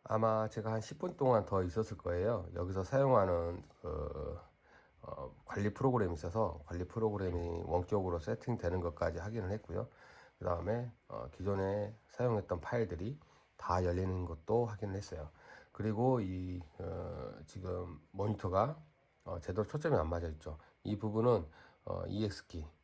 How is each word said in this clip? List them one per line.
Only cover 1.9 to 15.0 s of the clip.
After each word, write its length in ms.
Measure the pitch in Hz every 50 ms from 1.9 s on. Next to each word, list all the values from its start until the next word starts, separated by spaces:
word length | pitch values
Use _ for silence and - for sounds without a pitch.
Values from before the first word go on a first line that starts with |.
| 110
거예요. 500 | - - 87 87 87 95 113 120 98 82 82 87
여기서 300 | 87 90 90 95 95 92
사용하는 800 | - 135 135 139 131 131 107 95 92 87 85 85 85 87 92 - - - _
그, 580 | - 87 78 78 73 73 76 73 73 76 80 85 - - _ _ _ - - - - _ _ _
어, 320 | - - - - 135 127 - - -
관리 260 | - - 202 202 -
프로그램이 420 | 202 - 127 135 123 120 101 87 85
있어서 460 | 76 - 87 87 113 110 90 80 78 76
관리 180 | - 87 87 90
프로그램이 760 | - - 117 110 107 104 98 95 90 85 87 85 85 85 85 87
원격으로 520 | 80 82 90 90 - 107 101 92 92 87 82
세팅되는 600 | 78 113 117 - - - 117 - - 85 87 92
것까지 380 | 87 85 76 - 85 82 80 85
확인을 320 | 82 104 113 - 82 92
했고요. 360 | 104 110 - - 82 98 117 - - - - - - - - - _ _
그 60 | 92
다음에, 460 | 92 87 85 85 95 113 120 123 120 - _ _ _
어, 200 | - - 60 71
기존에 600 | - - 90 101 98 98 95 95 101 104 101 101 113 - _ _
사용했던 520 | - - 123 123 113 104 92 - 90 85
파일들이 580 | - - 120 123 113 90 90 80 92 113 143 151 - - - - _ _ _
다 280 | - - - 87 92 92
열리는 400 | 90 87 90 92 95 92 92 90
것도 400 | 82 82 80 - - 110 117 120
확인을 280 | 107 104 98 110 101 95
했어요. 340 | 101